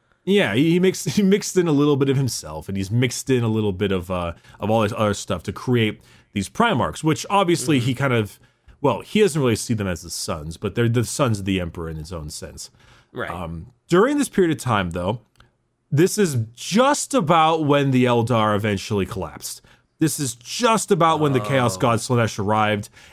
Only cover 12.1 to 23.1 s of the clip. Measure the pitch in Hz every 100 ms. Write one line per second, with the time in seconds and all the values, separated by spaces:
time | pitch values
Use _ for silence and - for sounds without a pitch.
12.1 | 85 76 - 78 71 - _ _ - _
13.1 | 123 92 87 82 82 - _ - 175 254
14.1 | 294 254 - 170 135 127 104 90 87 90
15.1 | 120 - _ _ _ _ _ _ 143 190
16.1 | 214 180 123 110 - - 202 269 285 -
17.1 | 269 147 165 160 160 143 143 139 127 123
18.1 | 120 117 113 107 101 107 98 - 104 92
19.1 | 95 78 - - - - _ _ _ 156
20.1 | - 131 - - - 233 214 - 175 165
21.1 | 156 147 131 107 135 123 - 127 113 -
22.1 | 120 110 - 101 107 107 107 - - -